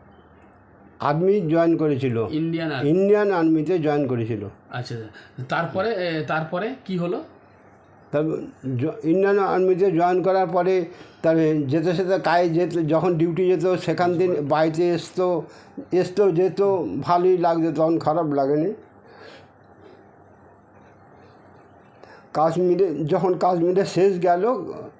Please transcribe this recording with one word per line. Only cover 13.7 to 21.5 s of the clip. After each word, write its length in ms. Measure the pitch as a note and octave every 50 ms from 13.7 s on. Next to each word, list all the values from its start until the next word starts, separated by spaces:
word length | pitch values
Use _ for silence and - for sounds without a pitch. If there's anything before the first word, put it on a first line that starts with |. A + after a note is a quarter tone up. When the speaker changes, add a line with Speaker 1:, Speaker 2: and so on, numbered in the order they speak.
| F#3 E3
Speaker 1:
সেখান 380 | - E3+ D#3+ E3 F3+ F3 F3
থেকে 240 | E3 F#3 F3+ F3 D3
বাড়িতে 500 | D3 C#3 D3+ D3+ D#3+ E3 D3+ D#3+ F3+ F3
আসতো, 520 | E3+ D#3 - - - F3+ F#3 F3+ F3 D#3 D3+ - - - - - - - - - - F#3
আসতো, 320 | F3 F3+ F3+ G3 G#3 F#3+
যেত, 520 | E3 E3+ F#3 F#3+ - G3 G3+ G3+ F#3+ F3+ C#3+ G2+ F2 C3+
ভালোই 360 | - D3+ F3 F3 F3+ F#3 F#3
লাগতো, 340 | F3 E3+ E3+ E3 E3 D#3+ E3
তখন 280 | D3 D#3 D#3+ E3 E3+ D#3
খারাপ 260 | - D3+ D#3 F3 E3 D3+ C#3+
লাগেনি। 400 | C#3 C#3 C#3 D3 D3+ D#3+ G3 A3+ - - - - - - - - - - - - - - - _ _ - - - - - - - - - - - - - - - - - - - _ _ _ - - - - - - - - - - - - - - - -